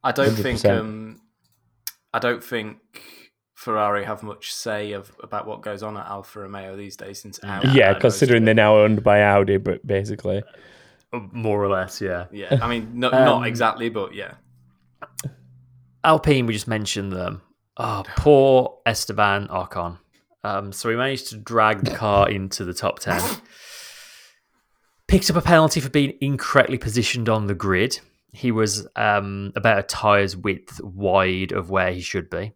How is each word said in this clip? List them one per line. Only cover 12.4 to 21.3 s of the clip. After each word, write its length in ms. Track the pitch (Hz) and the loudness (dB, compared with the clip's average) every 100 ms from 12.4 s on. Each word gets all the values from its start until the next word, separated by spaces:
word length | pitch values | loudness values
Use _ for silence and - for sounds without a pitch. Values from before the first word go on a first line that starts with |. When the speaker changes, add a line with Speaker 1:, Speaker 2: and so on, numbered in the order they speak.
| 95 139 | -2 0
Speaker 1:
I 40 | 117 | 0
mean, 220 | 120 110 120 | -4 -6 -2
no, 160 | 127 | 0
not 160 | 131 127 | 4 4
Speaker 3:
Um, 160 | 127 | 4
Speaker 1:
exactly, 460 | 117 117 117 - 117 | 0 0 0 0 -4
but 260 | 113 95 98 | -4 -8 -10
yeah. 160 | 95 - _ _ _ _ _ _ - - - - _ - _ _ _ _ | -14 -16 _ _ _ _ _ _ -18 -12 -12 -14 _ -20 _ _ _ _
Speaker 3:
Alpine, 420 | 156 160 156 139 117 | 2 4 4 2 2
we 60 | |
just 140 | 107 - | -2 -4
mentioned 440 | 107 101 - 98 | -4 -4 -6 -6
them. 300 | 92 90 98 _ _ _ - | -6 -8 -10 _ _ _ -8
Oh, 260 | 113 104 95 - | -6 -6 -4 0
poor 600 | 147 143 135 131 127 - - | 6 6 8 6 2 -2 -2
Esteban 640 | 110 - 104 104 101 101 | -2 -4 0 2 2 -2
Ocon. 500 | 92 90 92 87 90 _ _ _ _ | -6 -6 -6 -8 -10 _ _ _ _
Um, 280 | 104 98 101 | -8 -6 -8
so 180 | 95 117 | -8 -4
he 60 | 117 | -2
managed 320 | 131 131 | -2 -4
to 80 | - | -10